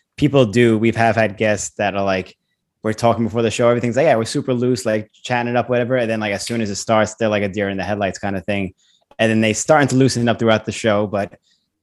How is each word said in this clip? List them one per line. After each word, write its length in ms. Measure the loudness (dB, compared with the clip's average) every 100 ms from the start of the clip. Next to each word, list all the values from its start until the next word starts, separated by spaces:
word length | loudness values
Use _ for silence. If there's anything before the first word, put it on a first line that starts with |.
| _ -2
people 300 | 2 4 4
do. 320 | 4 4 4
We've 160 | 2 2
have 200 | 2 2
had 220 | 0 0
guests 380 | -2 -2 -4 -4
that 200 | -2 -2
are 80 |
like, 320 | -2 -2 -4 -14 _ _ _ _
we're 120 | -6
talking 300 | 0 0 2 -2
before 180 | -2
the 80 | -2
show. 180 | 2 2
Everything's 260 | 2 0 0
like, 80 | 2
"Yeah, 100 | 2
we're 100 | 0
super 280 | -4 -4 -2
loose, 300 | 0 -2 -2
like, 240 | -4 -4
chatting 380 | _ -6 -4 -2
it 40 | -2
up, 140 | 0
whatever." 280 | -2 0 -2
And 120 | -2
then, 100 | -2
like, 140 | -4
as 100 | -4
soon 180 | -4 -4
as 100 | -4
it 60 | -6
starts, 360 | 0 2 2 0
they're 140 | -2
like 140 | 0
a 60 | -2
deer 200 | -2 -4
in 80 | -4
the 60 |
headlights 340 | -4 -2 -4 -4
kind 180 | -6 -6
of 80 | -4
thing. 280 | -4 -6 -10 _ _ _ -2
And 100 | 0
then 120 | 2
they 120 | 2
starting 340 | 0 2 4 4
to 60 | 4
loosen 320 | 2 2 -2
up 120 | 0
throughout 260 | 2 2 0
the 60 |
show, 340 | -4 0 0 0
but 320 | -4 -6 -10 _ _ _ _